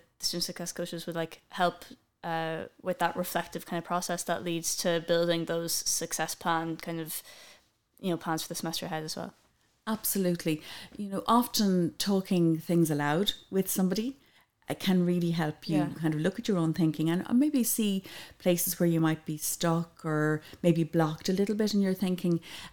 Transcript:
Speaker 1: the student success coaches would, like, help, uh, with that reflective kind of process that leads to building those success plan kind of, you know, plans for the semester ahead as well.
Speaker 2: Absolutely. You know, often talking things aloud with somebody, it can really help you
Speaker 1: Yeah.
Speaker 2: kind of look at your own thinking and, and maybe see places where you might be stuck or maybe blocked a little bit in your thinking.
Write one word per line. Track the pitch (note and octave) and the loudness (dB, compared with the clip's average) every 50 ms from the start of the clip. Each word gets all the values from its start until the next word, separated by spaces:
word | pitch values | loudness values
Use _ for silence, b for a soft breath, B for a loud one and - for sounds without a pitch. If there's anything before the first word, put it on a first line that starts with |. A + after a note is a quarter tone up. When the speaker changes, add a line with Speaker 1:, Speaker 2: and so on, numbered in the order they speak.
| _ _ _ - | _ _ _ -6
Speaker 1:
the | - | -6
student | - - F3 - | -4 -2 -2 -4
success | - F3 - F3 E3+ - | -6 -6 -8 -10 -8 -6
coaches | - F3 - F3 E3 - | -8 -8 -6 -8 -8 -8
would, | E3+ D#3+ | -6 -4
like, | E3 E3 D#3+ - - _ - | -6 -6 -6 -8 -20 _ -12
help, | - - F3+ F3 E3+ - - - - _ _ _ _ - - | -2 2 2 2 0 -2 -18 -20 -20 _ _ _ _ -12 -8
uh, | E3+ E3 D#3+ D#3+ D#3+ D#3+ E3 - - _ - | -6 -4 -4 -4 -4 -6 -8 -10 -12 _ -8
with | - F#3 F3+ | -6 -4 -2
that | - F3 E3+ - | 0 0 -2 0
reflective | F3 F3+ - - E3+ - - - E3+ - | -2 -6 -2 -2 -4 -4 -4 -10 -10 -8
kind | - F3 | -6 -6
of | E3+ E3 | -6 -4
process | - F3 F3+ - - F3 F3 - | -2 -4 -2 -2 -2 -6 -4 -2
that | - E3+ - F3 | -4 -4 -4 -2
leads | F3 E3+ E3 E3 - - | -4 -4 -2 -2 -4 -4
to | - - F3+ E3+ E3 E3 | 0 0 0 0 0 0
building | F3 E3+ E3+ E3+ E3+ E3+ E3+ E3 | 0 2 2 2 2 0 0 0
those | E3 E3+ E3+ E3+ E3 | -2 -4 -4 -2 -2
success | - - - - - - E3 E3 - - D#3+ - - | -4 -2 -2 -2 -2 -2 -4 -4 -4 -4 -4 -4 -4
plan | - - E3+ E3 D#3+ E3 E3 D#3+ | -4 -2 0 0 0 0 -4 -6
kind | - - E3+ E3+ E3 | -6 -6 -8 -6 -6
of, | D#3 D#3 - - B B B B B B B B B B B _ _ _ _ - | -6 -8 -8 -10 B B B B B B B B B B B _ _ _ _ -6
you | - F#3 | -2 -2
know, | E3 | -2
plans | D#3+ - E3+ D#3+ D#3 | -2 -2 -4 -4 -4
for | - - | -4 -6
the | E3+ | -8
semester | - - D#3+ D#3+ - - | -6 -6 -4 -6 -6 -6
ahead | F#3+ E3 D#3 D#3 | -6 -6 -6 -6
as | D#3+ - | -6 -8
well. | - - F#3+ - _ _ _ _ _ _ _ _ _ - | -8 -8 -10 -12 _ _ _ _ _ _ _ _ _ -4
Speaker 2:
Absolutely. | G#3+ A3 G#3+ - - - G3 F#3 F3+ F3 E3+ - E3 D#3 D3+ B B B B B B B | -4 -4 -2 -2 -2 0 2 2 2 2 0 0 -2 -2 -2 B B B B B B B
You | - G#3 G3 | -10 -8 -6
know, | G3 - - | -6 -4 2
often | - A3+ B3 A#3+ - - - G#3 G3 F#3 F3+ E3+ - - - | 4 4 4 4 2 0 2 4 4 4 4 2 2 0 -2
talking | - G3+ G3 F#3+ F#3+ - F#3+ F3 E3+ E3 D#3+ | 0 2 2 0 2 2 4 4 4 4 4
things | D#3+ - - E3+ E3+ E3 D#3 | 2 0 2 4 4 6 4
aloud | D3+ C#3+ D3 D3 D3+ F3 G#3 - - - - - | 4 0 2 2 2 2 0 0 -2 -6 -10 -2
with | F#3+ F#3+ F#3+ - | 0 0 0 0
somebody, | - F#3+ F#3 F3+ F#3+ A3 A3 C4+ C4+ b b b b b b b b _ _ | 0 0 2 2 2 0 -2 -4 -8 b b b b b b b b _ _
it | - - - | -8 -6 -2
can | - G3 F#3 F3+ F3 | 2 4 4 4 4
really | F3 F3+ F3 E3+ E3+ | 4 2 2 2 0
help | E3 E3+ D#3 D3+ D3+ - - - | 0 0 -2 -2 -4 -6 -4 0
you | - | 2
Speaker 1:
Yeah. | - - - - D3+ | 2 2 0 -2 -2
Speaker 2:
kind | E3 D#3+ D#3 | -2 0 0
of | D3+ | 2
look | D#3+ G3 - - | 0 0 -2 -2
at | - | -2
your | - G3 | 0 0
own | F3 D#3+ D#3+ D#3 | 2 2 2 2
thinking | - D#3+ D#3+ D3+ - D#3 | 2 2 2 2 0 0
and, | E3 E3+ F3+ - - | 0 0 -2 0 2
and | A#3+ B3 | 4 4
maybe | D4 D4+ D4 B3+ A3+ | 4 4 2 2 0
see | - - - G#3+ G3+ F#3+ F#3+ B B B B B B B _ | 2 2 2 2 2 0 -2 B B B B B B B _
places | - F#3 F3+ F3 - - - - | 2 2 2 2 2 -2 0 2
where | F3 E3+ | 2 4
you | E3 E3 | 4 4
might | D#3+ D#3 D#3+ D#3+ - | 4 2 2 -2 -4
be | - D3+ | -8 -6
stuck | D3+ - - - - E3+ E3+ E3 E3+ E3+ - - - - | -4 -4 -4 -4 0 0 2 2 2 0 -4 -10 -10 -4
or | D#3+ D#3 D3+ D3+ D3+ D#3 D3+ B B B B - | -2 0 2 2 2 2 0 B B B B 4
maybe | F3 D#3+ E3 D#3+ | 4 4 4 2
blocked | D3+ - E3 D#3+ D3+ D#3 - - - | 2 4 2 2 2 0 -4 -2 -2
a | F#3 | 2
little | G3 G3+ G#3+ G#3+ | 2 2 0 2
bit | G#3+ G#3+ G#3 G#3 | 0 0 2 2
in | G3+ | 2
your | G3 F#3 F#3+ | 2 2 2
thinking. | F#3+ G3 F3+ F3+ F3 - F3 E3+ E3 B B B B B B | 0 0 0 0 2 2 2 2 2 B B B B B B